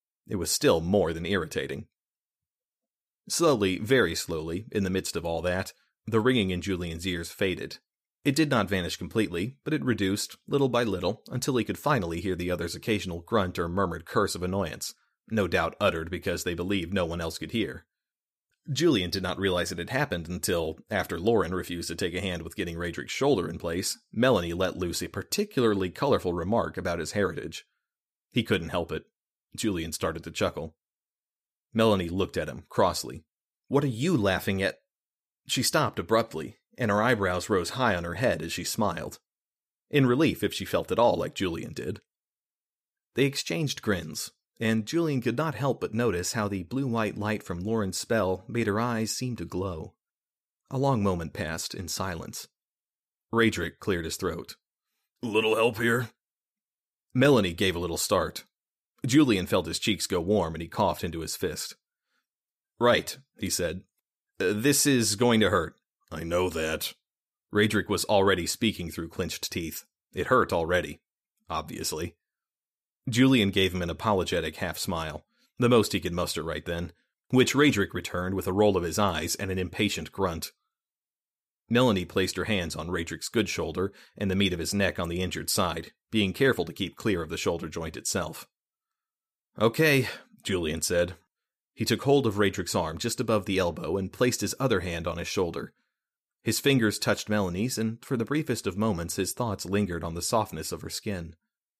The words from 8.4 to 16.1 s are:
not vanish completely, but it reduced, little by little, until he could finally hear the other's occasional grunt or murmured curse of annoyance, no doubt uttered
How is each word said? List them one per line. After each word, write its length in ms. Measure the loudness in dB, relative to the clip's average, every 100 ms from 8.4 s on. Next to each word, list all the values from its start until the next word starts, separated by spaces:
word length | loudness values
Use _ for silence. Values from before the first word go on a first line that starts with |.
| 2
not 180 | 2 2
vanish 280 | 0 -2 -4
completely, 600 | -4 0 0 0 -4 -6
but 100 | -4
it 120 | -2
reduced, 520 | 0 2 2 0 -2 -10 -2
little 200 | 2 2
by 140 | 2
little, 400 | 0 0 -2 -4 -6
until 260 | -6 0 0
he 80 |
could 140 | 0 -2
finally 420 | 0 0 0 -2
hear 140 | -2
the 160 | -2 -2
other's 240 | -2 -4
occasional 460 | -6 -2 -2 -2 -8
grunt 360 | -2 0 0 -2
or 120 | -2
murmured 360 | 0 0 -2
curse 300 | -4 0 0
of 80 | 0
annoyance, 520 | -2 -2 -2 -4 -10 -12 _ _ -4
no 160 | 0 2
doubt 300 | 2 0 2
uttered 300 | 0 0 -2